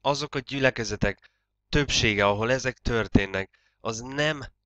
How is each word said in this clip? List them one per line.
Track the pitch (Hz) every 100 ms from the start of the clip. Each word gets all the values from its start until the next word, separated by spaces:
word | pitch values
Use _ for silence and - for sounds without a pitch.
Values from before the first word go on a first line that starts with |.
Azok | 131 143 147 143
a |
gyülekezetek | 127 135 131 123 107 104 104 95 - _ _ _ _
többsége, | 147 143 - 117 104 101
ahol | 101 113
ezek | 131 127 120
történnek, | - 117 98 - 98 95 98 _ _ _
az | - 113
nem | 123 139 151 147 120 -